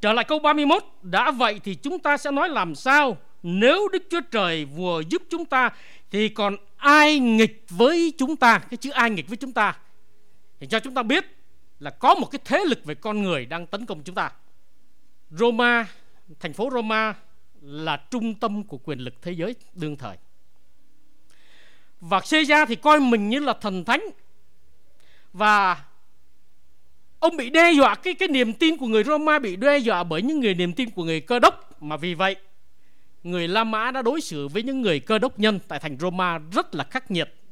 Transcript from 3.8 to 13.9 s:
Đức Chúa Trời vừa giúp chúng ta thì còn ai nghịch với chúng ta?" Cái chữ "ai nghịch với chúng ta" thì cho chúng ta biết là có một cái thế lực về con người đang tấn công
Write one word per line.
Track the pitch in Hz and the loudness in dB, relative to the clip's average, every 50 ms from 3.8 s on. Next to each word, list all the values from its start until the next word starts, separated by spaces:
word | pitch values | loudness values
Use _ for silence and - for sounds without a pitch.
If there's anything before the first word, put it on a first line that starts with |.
| 415 392 | 4 0
Đức | 381 359 - - | 0 -2 -4 -2
Chúa | - 339 - - | -4 -4 -4 -2
Trời | - 226 202 175 165 160 151 | 0 0 2 2 0 -2 -4
vừa | 139 139 156 185 180 170 160 160 160 | -6 -6 -4 -2 -2 0 -2 -2 -2
giúp | 185 359 - - | -2 -4 -2 -4
chúng | - 339 339 | -6 -6 -4
ta | - - 262 254 233 - - - - - - - - | 0 2 4 4 4 0 -4 -14 -14 -16 -14 -14 -6
thì | - 196 214 214 | -2 0 0 0
còn | 214 - 208 202 196 202 - - - | 0 0 0 0 0 -4 -10 -16 -16
ai | - - 285 285 302 302 302 302 294 | 2 6 8 8 10 8 8 6 4
nghịch | 254 233 220 220 220 214 - - - - | 4 4 6 6 6 4 4 -6 -16 -12
với | 175 175 226 269 330 339 339 330 285 - | 2 4 6 6 6 4 2 0 2 0
chúng | 262 262 320 | -2 -2 0
ta?" | 269 - 240 226 190 | 4 6 6 6 6
Cái | - - - | 2 -4 -12
chữ | 240 - 269 | -8 -8 -6
"ai | 277 262 240 233 | 0 2 2 2
nghịch | 220 180 147 156 | 2 -2 -6 -8
với | 220 | -8
chúng | 220 - 262 240 | -10 -10 -6 0
ta" | 247 214 196 170 - - - - - - - - - - - - - - - - - | 0 2 2 0 -4 -10 -18 -16 -16 -16 -16 -16 -16 -16 -16 -16 -16 -16 -16 -14 -14
thì | - | -8
cho | 135 214 220 | -2 -2 -2
chúng | 220 277 254 | -2 -2 -4
ta | 262 240 | -4 0
biết | 214 262 330 - - - - - - - - - - - - | 2 2 0 0 -2 -12 -16 -16 -16 -16 -16 -16 -16 -16 -12
là | 143 143 | -10 -10
có | - - - 262 359 | -10 2 6 6 6
một | 392 254 - | 6 4 -4
cái | - - - | -4 -10 -4
thế | - 226 330 415 | 0 0 2 2
lực | 339 240 - - | 2 0 0 -2
về | 147 151 | -10 -10
con | - - 220 214 208 202 | -6 -4 -4 -2 -2 0
người | 190 175 143 123 | 0 0 -2 -2
đang | 117 156 170 175 | -4 -8 -8 -8
tấn | - - 214 240 | -6 -8 -8 -6
công | 226 | -8